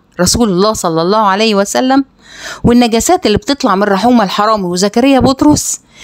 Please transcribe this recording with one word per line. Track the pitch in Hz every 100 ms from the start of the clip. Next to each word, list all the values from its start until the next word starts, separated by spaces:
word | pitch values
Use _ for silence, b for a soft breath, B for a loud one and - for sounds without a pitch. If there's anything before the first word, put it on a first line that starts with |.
| _ -
رسول | 180 226 233
الله | 180 208
صلى | 220 175 160
الله | 175 220
عليه | 208 196 220 202
وسلم، | 202 240 254 269 277 _ B B B B
والنجاسات | - 240 240 226 220 359 226
اللي | 208
بتطلع | - 277 240 190
من |
رحوم | 202 190 233 240
الحرامي | 190 - 208 220
وزكريا | 175 180 202 233 269 262
بطرس | 247 262 302 294 - - B B